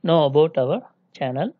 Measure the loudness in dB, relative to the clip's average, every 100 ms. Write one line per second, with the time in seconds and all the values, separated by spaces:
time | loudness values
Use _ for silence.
0 | 2 2 2 2 2 0 -2 -4 -8 _
1 | _ -10 -8 -6 -8